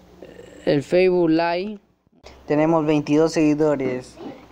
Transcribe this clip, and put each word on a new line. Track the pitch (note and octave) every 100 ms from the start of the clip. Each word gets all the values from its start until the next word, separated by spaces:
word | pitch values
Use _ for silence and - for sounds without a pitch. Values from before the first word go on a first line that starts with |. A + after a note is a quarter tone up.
| - - - - - - -
el | D3
Facebook | C3 F3 F#3 F3+ E3
Live. | D#3+ E3+ F3 G3+ G#3 - _ _ _ - - -
Tenemos | D3 D#3 E3 D3+
veintidós | D3+ C#3+ D3 D#3+
seguidores | E3 D3+ D3 D#3 C#3 C3 B2+ B2+ - - - -